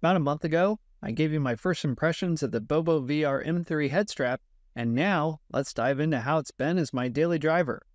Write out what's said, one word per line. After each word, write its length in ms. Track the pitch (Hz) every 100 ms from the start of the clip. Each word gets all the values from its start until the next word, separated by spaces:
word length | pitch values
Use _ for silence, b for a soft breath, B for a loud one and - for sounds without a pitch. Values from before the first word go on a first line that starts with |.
About 160 | 160 185
a 40 |
month 220 | 139 151
ago, 360 | 165 160 190 214 _ _
I 80 | -
gave 240 | 113 156
you 40 | 151
my 160 | 135
first 300 | 120 180 180
impressions 580 | 147 123 160 165 185 165
of 80 | 127
the 120 | 117
Bobo 380 | 107 151 165 160
V 240 | 127 151
R 180 | 151 139
M 200 | - 170
three 280 | 170 156 147
head 180 | 151 208
strap, 320 | - 127 127 _ _ _
and 200 | - 117
now 460 | 117 185 185 156 156 _
let's 220 | - 139
dive 260 | - 120 139
into 200 | 156 143
how 180 | 117 156
it's 120 | 143
been 280 | - 139 180
as 160 | 147
my 140 | 127 123
daily 300 | 120 165 165
driver. 440 | 151 165 160 110 _